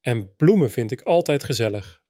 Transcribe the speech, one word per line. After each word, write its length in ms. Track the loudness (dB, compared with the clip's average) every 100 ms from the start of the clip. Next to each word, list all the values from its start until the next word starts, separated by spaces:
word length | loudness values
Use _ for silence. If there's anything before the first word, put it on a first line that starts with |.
En 340 | -4 -4 -6 _
bloemen 360 | 4 4 2
vind 200 | -2 -6
ik 100 | -6
altijd 420 | 0 0 2 -2
gezellig. 600 | -4 -2 -2 -4 -12 _